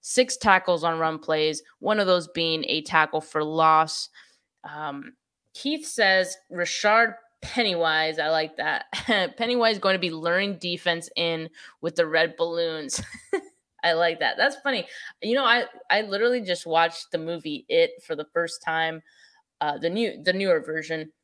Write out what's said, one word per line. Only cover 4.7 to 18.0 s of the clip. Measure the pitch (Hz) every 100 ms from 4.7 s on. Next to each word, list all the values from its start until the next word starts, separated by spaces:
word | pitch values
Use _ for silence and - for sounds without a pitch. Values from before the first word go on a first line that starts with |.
| 151 151 139 139 _ _ _ _
Keith | - 285 302 311
says, | - 196 190 185 - _
"Rashard | 175 175 - 214 220 233 - _ _
Pennywise," | - 240 220 175 165 156 160 160
I | 151
like | 160 156 -
that. | 151 139 -
<laughs> | - - 208 180 -
"Pennywise | 233 247 226 208
going | 196
to | 190
be | 180
luring | 160 165 175 202 196
defense | 175 175 175 170 165 -
in | 170 160 160 - - _
with | 165 165
the | 160
red | 160 165 160
balloons." | 170 170 170 160 143 - - - - 381
<laughs> | - _ _ _
I | 165
like | 165 170 160
that. | 143 -
That's | 269 285
funny. | 277 240 - - - -
You | 208
know, | 254
I, | 254 240 - - -
I | 202
literally | 220 196 233 247
just | 196 175 170
watched | 160 165 165 -
the | 170
movie | 160 170 156 147 -
It | 165 170 -